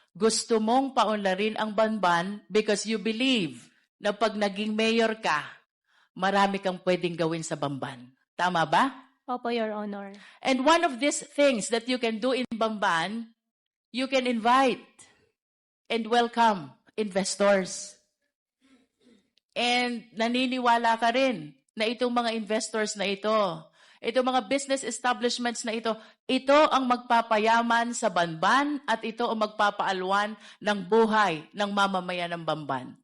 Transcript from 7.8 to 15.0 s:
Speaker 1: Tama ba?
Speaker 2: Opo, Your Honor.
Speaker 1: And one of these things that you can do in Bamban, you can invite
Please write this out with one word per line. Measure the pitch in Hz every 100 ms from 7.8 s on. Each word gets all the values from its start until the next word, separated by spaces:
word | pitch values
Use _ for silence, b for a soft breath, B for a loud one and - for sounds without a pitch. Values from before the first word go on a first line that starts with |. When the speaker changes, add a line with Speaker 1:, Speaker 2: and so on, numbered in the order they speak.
| 131 123 123 _ _
Speaker 1:
Tama | - 180 175 151
ba? | 170 262 - - _ -
Speaker 2:
Opo, | 247 240
Your | 233 220 208
Honor. | 208 202 196 202 B B
Speaker 1:
And | - 262 269
one | 339
of | 339 240
these | 285 294 - -
things | 285 233 -
that | 233 233
you | 254
can | 226 220
do | 247
in | 262 247
Bamban, | 220 220 208 196 165 175 226 226 _ _ _ _ _ _
you | 233 262
can | 269 247
invite | 233 220 254 269 196 - -